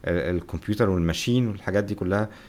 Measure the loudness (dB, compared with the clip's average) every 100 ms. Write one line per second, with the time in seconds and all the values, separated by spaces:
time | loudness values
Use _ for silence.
0 | 0 0 0 -2 -4 -8 -4 2 4 4
1 | 2 0 0 2 2 -2 0 0 0 -2
2 | 0 0 -2 -6